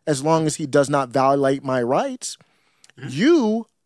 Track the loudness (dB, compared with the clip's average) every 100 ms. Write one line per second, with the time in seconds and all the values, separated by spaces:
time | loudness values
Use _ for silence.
0 | -4 -2 0 2 0 -4 0 2 2 0
1 | 0 2 2 2 0 0 -2 -2 0 -2
2 | -2 -8 -12 -14 _ _ _ _ _ -16
3 | -10 0 2 4 2 -2 -6 _